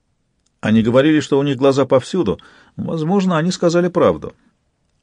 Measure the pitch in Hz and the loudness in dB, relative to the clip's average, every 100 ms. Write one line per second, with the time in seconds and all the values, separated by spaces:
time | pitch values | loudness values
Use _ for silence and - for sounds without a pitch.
0 | _ _ _ _ _ _ 113 110 110 123 | _ _ _ _ _ _ 0 0 2 2
1 | 147 156 - 139 143 127 139 135 131 135 | 4 2 0 -2 0 0 0 2 2 0
2 | - 190 107 82 - _ _ - 175 165 | 0 -4 -2 -4 -10 _ _ -12 -8 -6
3 | 156 196 185 165 170 175 175 170 175 175 | -2 -2 0 0 -2 0 0 0 0 2
4 | 120 82 - - _ _ _ _ _ _ | 0 0 -6 -18 _ _ _ _ _ _